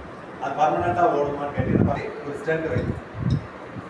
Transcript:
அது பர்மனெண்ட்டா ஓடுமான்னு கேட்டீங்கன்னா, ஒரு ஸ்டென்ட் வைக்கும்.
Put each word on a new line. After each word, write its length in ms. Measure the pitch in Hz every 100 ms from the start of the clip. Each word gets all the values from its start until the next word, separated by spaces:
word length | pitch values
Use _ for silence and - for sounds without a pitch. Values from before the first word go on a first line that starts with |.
| - - - -
அது 140 | -
பர்மனெண்ட்டா 500 | - 151 156 170 175 170
ஓடுமான்னு 460 | 147 143 143 143 -
கேட்டீங்கன்னா, 400 | - - - 156 147 -
ஒரு 140 | 143 139
ஸ்டென்ட் 320 | - 160 156
வைக்கும். 320 | - - - - - - - - - - - -